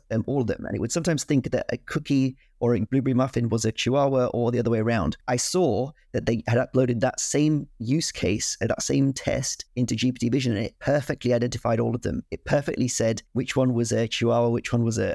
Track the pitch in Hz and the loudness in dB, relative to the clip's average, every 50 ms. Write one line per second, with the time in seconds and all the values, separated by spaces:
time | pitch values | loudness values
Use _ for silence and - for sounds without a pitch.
0 | - _ 110 113 - - 135 143 123 107 - - - - - 95 107 117 - 175 | -6 _ -2 -2 -2 0 0 0 0 0 -2 -4 -4 -6 -4 -4 -2 -2 -2 -2
1 | 156 185 160 139 - - 151 135 127 - - 127 - - - - - - - 156 | 0 0 0 0 0 2 2 2 2 0 -2 -2 -2 -4 -6 -8 -8 -6 -6 -6
2 | 147 - 143 135 131 131 131 - _ _ _ _ 120 120 120 92 113 - 131 135 | -2 2 2 2 2 2 -2 -6 _ _ _ _ 0 2 2 2 2 2 0 0
3 | 123 135 127 120 131 131 - 131 120 117 117 117 110 113 - - - 143 131 143 | 2 2 2 2 2 2 0 -2 0 0 0 0 0 -2 -2 0 0 0 2 2
4 | 139 139 135 131 123 - - 117 120 117 120 117 113 120 117 110 107 117 117 110 | 2 2 2 2 2 2 0 0 0 0 0 0 2 2 2 2 2 2 2 2
5 | 80 76 - - _ - 127 123 - - - 185 180 143 104 98 127 147 - - | 0 0 -2 -4 _ -4 -2 -2 -2 -2 0 2 2 2 2 0 -2 -4 -8 -14
6 | _ _ - 120 - - 117 110 - - 117 120 131 - - 127 131 123 120 113 | _ _ -6 -2 0 0 -2 0 0 0 2 2 2 2 2 2 2 2 2 0
7 | 127 127 - - - - - 143 147 156 156 147 143 - - - 113 110 135 165 | 0 -2 -2 -2 -6 -2 0 2 2 2 2 0 -2 -6 -10 -10 -4 -2 0 0
8 | - - - - - 87 101 101 - - - - - - - - - - 135 139 | -2 -4 -6 -4 -2 -2 0 0 -2 -6 -4 -4 -2 -2 -2 -4 -2 0 0 2
9 | 139 139 131 - - 147 - - 131 - - - - - _ 131 127 113 117 110 | 2 2 0 -2 -4 -2 -2 -2 -2 -4 -6 -8 -12 -10 _ -2 -2 -2 0 0
10 | 123 127 127 - - 120 113 135 127 127 113 98 113 - - _ - - 139 147 | 0 -2 -2 0 -2 0 0 0 0 0 0 -2 -2 -4 -8 _ -2 0 0 0
11 | 123 - 147 - - 120 123 120 120 123 - 120 - 117 117 110 117 117 117 120 | 0 -2 -6 -4 0 0 2 2 2 0 -2 -2 0 0 2 2 2 0 -2 -2
12 | - - 76 - - - - - - - - 143 139 - - - 127 120 - - | -2 -2 -4 -4 -6 -8 -12 -10 -2 0 0 0 0 -2 -2 -2 -2 -2 -2 0
13 | 117 113 113 113 - _ _ 131 123 - - 135 131 127 123 120 117 110 113 110 | 0 0 0 -2 -6 _ _ -4 -4 -2 0 2 2 2 2 2 0 0 0 0
14 | 117 113 - - 120 117 117 120 120 117 117 - - - - 120 117 117 110 107 | 0 -2 -2 0 0 2 2 2 2 2 0 0 -2 0 0 0 0 0 0 0
15 | 101 95 - | -2 -2 -2